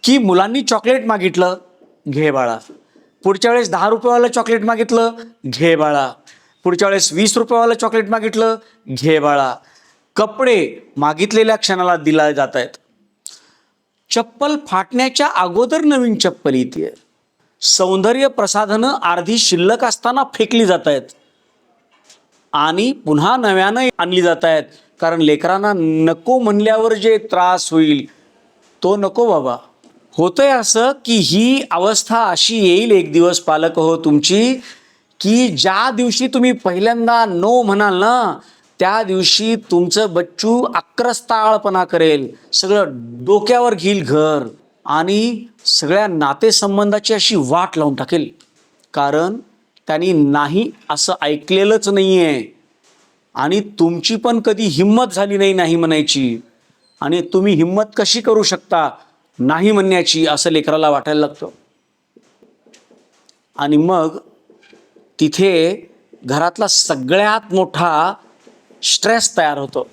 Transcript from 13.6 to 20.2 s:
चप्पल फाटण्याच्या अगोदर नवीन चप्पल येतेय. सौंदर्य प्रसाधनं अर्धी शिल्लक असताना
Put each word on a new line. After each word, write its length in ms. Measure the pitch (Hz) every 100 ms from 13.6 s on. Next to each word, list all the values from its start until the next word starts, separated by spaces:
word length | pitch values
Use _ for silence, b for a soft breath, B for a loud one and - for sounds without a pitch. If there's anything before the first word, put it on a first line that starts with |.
| B B _ _ _
चप्पल 460 | 233 233 _ 285 294 294
फाटण्याच्या 600 | 190 190 247 262 254 294
अगोदर 520 | - 180 175 247 311
नवीन 340 | 302 269 247
चप्पल 400 | 208 185 - 151
येतेय. 340 | 131 127 80 80 - _ _ _ _ _ _
सौंदर्य 680 | - - 185 190 208 254 269
प्रसाधनं 600 | 269 285 208 208 214 247
अर्धी 500 | 277 175 175 175 226
शिल्लक 460 | - 175 180 233
असताना 380 | 247 - 233 262